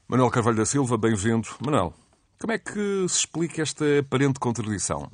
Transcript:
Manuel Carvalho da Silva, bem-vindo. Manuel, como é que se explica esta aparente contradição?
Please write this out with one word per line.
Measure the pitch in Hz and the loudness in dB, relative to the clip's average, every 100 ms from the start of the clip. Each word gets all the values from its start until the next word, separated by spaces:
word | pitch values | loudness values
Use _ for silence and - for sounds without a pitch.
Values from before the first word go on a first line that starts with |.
| - | -2
Manuel | 123 123 | 2 4
Carvalho | 127 113 110 | 4 2 2
da | 110 | 2
Silva, | 139 131 120 | 0 0 2
bem-vindo. | 110 110 107 113 107 - 131 | 2 2 2 0 -2 -6 -2
Manuel, | 143 87 - _ _ _ - | 0 0 -6 _ _ _ -10
como | - | -4
é | 226 | -4
que | - 202 208 196 185 | -4 -4 -2 -2 0
se | - | -2
explica | - 151 170 - | -2 -2 -4 -4
esta | 156 - 151 143 | -6 -2 2 2
aparente | 139 131 139 127 | 2 2 2 2
contradição? | 123 117 110 101 - 76 73 | -2 -2 -2 -4 -2 -4 -6